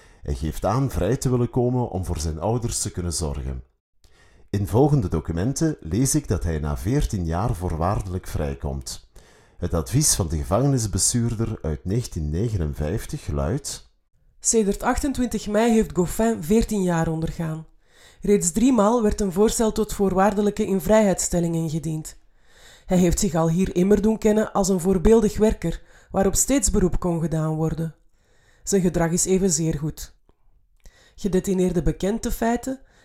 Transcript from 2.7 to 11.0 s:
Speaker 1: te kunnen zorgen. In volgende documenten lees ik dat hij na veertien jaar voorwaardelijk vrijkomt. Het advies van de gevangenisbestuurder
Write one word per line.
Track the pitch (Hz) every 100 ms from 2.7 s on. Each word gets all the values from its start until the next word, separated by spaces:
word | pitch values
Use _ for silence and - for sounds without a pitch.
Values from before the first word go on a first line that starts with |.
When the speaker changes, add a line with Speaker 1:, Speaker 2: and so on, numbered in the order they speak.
| -
Speaker 1:
te | 101
kunnen | - 87
zorgen. | 80 78 67 65 65 - _ _ _ _ _ - _ -
In | 104 101
volgende | 110 147 143 90
documenten | 80 73 85 110 139 160 151
lees | 80 95 131
ik | 156 -
dat | 95
hij | 85 78
na | 73 71
veertien | 85 143 - 98
jaar | 82 82 117
voorwaardelijk | 95 90 78 85 113 98 90 -
vrijkomt. | - 71 69 71 67 - - - - - - _ -
Het | 90
advies | 82 78 123 156
van | - 85
de | 78
gevangenisbestuurder | 71 101 139 135 110 95